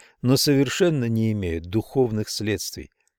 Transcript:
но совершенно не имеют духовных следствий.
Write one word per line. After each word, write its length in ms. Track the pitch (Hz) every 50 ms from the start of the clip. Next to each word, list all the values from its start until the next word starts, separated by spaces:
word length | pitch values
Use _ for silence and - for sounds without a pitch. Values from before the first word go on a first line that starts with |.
| - _ _ _ -
но 140 | 120 131
совершенно 720 | 123 - 147 143 135 139 131 - - 190 175 156 139 120
не 260 | 117 113 110 110 110 107
имеют 320 | 104 95 85 82 82 82
духовных 640 | 87 95 110 - - - 135 127 113 110 107 107 -
следствий. 600 | - - 107 104 101 92 - - - - - - _ _ _ _ _